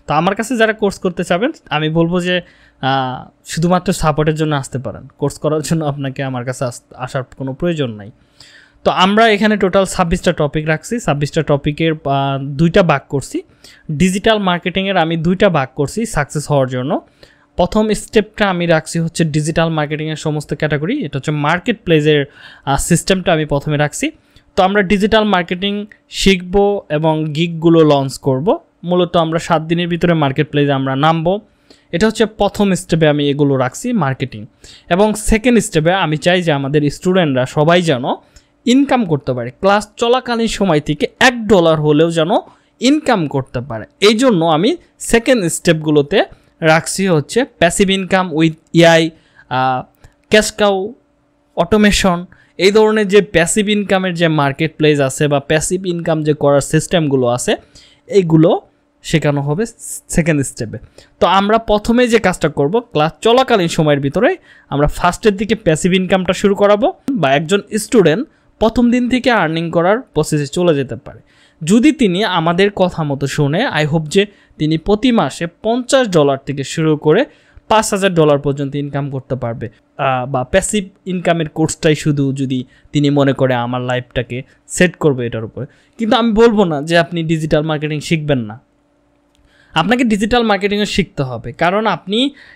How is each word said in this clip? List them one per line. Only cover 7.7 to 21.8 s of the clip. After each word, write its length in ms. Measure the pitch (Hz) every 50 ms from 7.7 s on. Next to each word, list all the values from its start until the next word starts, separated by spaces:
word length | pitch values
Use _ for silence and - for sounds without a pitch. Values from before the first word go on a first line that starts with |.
| 170 151 139 117
নাই। 200 | 110 104 101 101 - _ _ _ _ _ - - - - _ _ _ _ -
তো 60 | 180
আমরা 380 | 143 156 180 190 208 214 233 226
এখানে 280 | 208 190 220 214 214
টোটাল 280 | 202 202 185 175 196 190
ছাব্বিশটা 480 | 180 - - 180 170 185 180 - 185
টপিক 360 | 160 - 151 143 - 156 151 160
রাখছি। 320 | 156 156 - - 233 240
ছাব্বিশটা 420 | - 170 160 147 147 143 - 165
টপিকের, 500 | 143 - 147 139 - 151 147 - 165 165
আহ, 500 | 156 156 - 139 139 139 139 139 135 135
দুইটা 400 | 135 139 143 131 165 170 160 208
ভাগ 180 | 185 165 147 135 - -
করছি। 340 | 147 139 - - - 349 - _ _ _ - - - _ _ -
ডিজিটাল 480 | 151 139 180 190 185 208 - 226 220 208
মার্কেটিংয়ের 580 | 196 185 175 170 - 180 170 190 190 196 190
আমি 200 | 180 160 165 170
দুইটা 320 | 165 156 175 190 185 220 196
ভাগ 200 | 165 147 131 - _
করছি 300 | - 139 131 - 214 233
সাকসেস 420 | 220 - 156 139 - - 151 - -
হওয়ার 200 | 147 139 131 127
জন্য। 380 | 127 127 123 147 202 330 - _ _ _ - - _ _ _ _ _
প্রথম 380 | - 180 180 - 214 220 214 208
স্টেপটা 560 | - - - - 226 208 214 _ - 214 196
আমি 160 | 180 175 175
রাখছি 320 | 170 165 160 - - - 165
হচ্ছে 260 | 165 160 - - 170
ডিজিটাল 440 | 156 143 156 151 165 160 175 165 165
মার্কেটিংয়ের 480 | 160 156 147 143 156 147 151 156 156
সমস্ত 380 | 151 - 160 151 151 147 - 156
ক্যাটাগরি, 500 | - 160 147 151 139 151 180 262 302 214
এটা 140 | 147 - 139
হচ্ছে 120 | - 160
মার্কেট 540 | 151 151 143 147 170 180 - 254 214 -